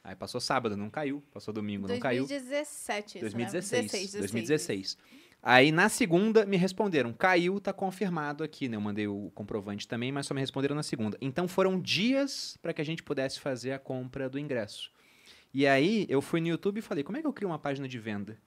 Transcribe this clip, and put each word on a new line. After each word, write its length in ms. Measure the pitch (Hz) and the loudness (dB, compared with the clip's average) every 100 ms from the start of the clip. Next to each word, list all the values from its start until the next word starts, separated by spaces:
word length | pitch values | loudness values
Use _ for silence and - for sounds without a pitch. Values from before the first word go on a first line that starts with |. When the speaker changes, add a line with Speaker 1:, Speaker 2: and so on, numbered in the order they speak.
Speaker 1:
Aí 120 | - 95 | -18 -12
passou 240 | 98 123 | -8 -6
sábado, 380 | - 135 113 101 | 0 0 0 -2
não 120 | 104 | -4
caiu. 320 | 156 147 147 - | -4 -4 -6 -10
Passou 200 | 104 - | -12 -8
domingo, 320 | 107 104 101 98 | -6 -4 -4 -4
não 120 | 247 | -2
caiu. 260 | 135 123 269 | 0 0 -2
Speaker 2:
Dois 40 | |
mil 80 | 277 | -6
e 20 | 247 | -4
dezessete, 560 | 285 302 - - 208 208 | -6 -6 -10 -6 -6 -6
isso, 80 | - | -8
né? 40 | |
Speaker 1:
Dois 120 | 110 | -6
mil 100 | 104 | -4
e 20 | 117 | -4
dezesseis, 340 | 151 202 247 214 | -4 -2 -2 0
Speaker 2:
Dezesseis, 200 | 208 196 | -4 -4
Speaker 1:
dois 180 | 202 98 | -6 -4
mil 80 | 117 | -4
e 80 | 113 | 0
dezesseis. 380 | 151 - 104 98 | 0 0 -6 -6
Speaker 2:
isso. 100 | - _ - - _ 120 | -10 _ -20 -20 _ 8
Speaker 1:
Aí 240 | 127 147 | 10 10
na 180 | 156 208 | 6 4
segunda 540 | - 226 170 220 220 | 4 4 4 6 4
me 140 | 196 196 | 4 2
responderam, 560 | 190 190 208 156 117 | 2 2 2 2 2
"Caiu, 460 | 113 185 180 175 196 | 2 4 6 4 0
tá 120 | 196 | -4
confirmado 720 | 190 190 185 202 170 147 147 | -4 -4 -2 -2 -2 -4 -4
aqui", 240 | 156 - 131 | -8 -4 -4
né? 80 | 110 | -2
Eu 40 | |
mandei 260 | 104 104 104 | -2 0 -2
o 240 | 101 101 - | -2 -6 -10
comprovante 520 | 104 110 101 101 - | -6 -4 -4 -8 -6
também, 240 | 117 123 | -4 -4
mas 140 | 143 139 | -4 -4
só 80 | |
me 60 | 139 | -4
responderam 340 | 131 139 135 147 | -2 -2 -2 -2
na 60 | |
segunda. 340 | 151 139 107 - | -4 -4 -4 -4
Então 260 | 135 131 175 | -6 -2 -2
foram 320 | - 190 190 | 2 2 2
dias 760 | 131 156 226 269 277 - - - | 0 0 2 2 0 -4 -10 -8
pra 100 | 170 | -8
que 80 | 165 | -4
a 40 | 151 | -4
gente 180 | 165 | -6
pudesse 360 | - 143 131 - | -4 -2 -2 -4
fazer 320 | 147 127 123 | -6 -4 -4
a 60 | 135 | -6
compra 500 | - 131 127 135 131 | -6 -8 -6 -6 -6
do 120 | 135 | -4
ingresso. 500 | 151 120 104 - - _ _ _ - - _ | -4 -2 -4 -8 -14 _ _ _ -20 -20 _
E 140 | 131 139 | 2 6
aí 400 | 135 160 220 175 | 6 6 2 2
eu 100 | 135 | 0
fui 220 | 139 170 | 2 0
no 60 | 165 | 0
YouTube 320 | 160 196 208 | 0 -2 -4
e 20 | |
falei, 220 | - 175 | -4 -4
"Como 120 | 139 240 | -2 -2
é 40 | |
que 60 | 320 | -4
eu 60 | |
crio 140 | - 196 | -2 -4
uma 100 | 151 | -2
página 280 | 147 139 135 | -2 -4 -4
de 120 | 127 | -6
venda?" 400 | 110 104 101 107 | -6 -6 -6 -10